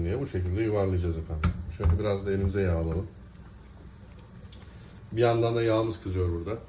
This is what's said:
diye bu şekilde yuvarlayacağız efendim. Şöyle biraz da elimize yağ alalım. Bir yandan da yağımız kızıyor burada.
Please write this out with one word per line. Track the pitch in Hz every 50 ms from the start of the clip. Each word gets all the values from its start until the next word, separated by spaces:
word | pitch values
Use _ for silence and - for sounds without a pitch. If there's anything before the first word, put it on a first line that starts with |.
| 85
diye | 85 104 131
bu | 143
şekilde | 139 - 95 90 90 87 107
yuvarlayacağız | 113 107 104 104 98 95 92 90 87 87 80
efendim. | 80 78 - 80 78 80 87 - - - - -
Şöyle | - - 80 87 98
biraz | 104 104 98 98 98
da | 101
elimize | 98 98 95 92 95 101
yağ | 95 90 85
alalım. | 82 82 80 80 90 101 - - - - - - - - - - - - - - - - - - - - - - - - - - - - - - - - - - - - - - - - -
Bir | 104 113
yandan | 120 120 117 113 117 117 117
da | 117 117
yağımız | 113 110 110 113 113 107 -
kızıyor | - 98 92 92 90 87
burada. | 85 85 82 95 113 113 -